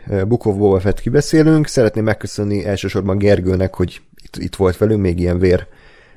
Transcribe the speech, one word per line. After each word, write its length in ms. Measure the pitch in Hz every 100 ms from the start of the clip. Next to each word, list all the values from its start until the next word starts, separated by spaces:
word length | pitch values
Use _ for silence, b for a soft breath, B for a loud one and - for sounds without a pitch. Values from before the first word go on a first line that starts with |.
| -
ö, 160 | 101 95
Book 200 | 120 110
of 120 | 98
Boba 220 | 104 95
Fett 200 | 98 -
kibeszélünk. 680 | - 135 - 156 156 156 151
Szeretném 360 | - 110 113
megköszönni 600 | 110 104 107 - 104 104 92
elsősorban 520 | 98 98 101 95 98
Gergőnek, 580 | 101 95 92 92 92 -
hogy 260 | 90 - _ -
itt, 120 | - -
itt 180 | - -
volt 220 | 92 90
velünk, 240 | 107 107
még 180 | 95 87
ilyen 200 | 87 87
vér, 280 | 92 90 - b b b b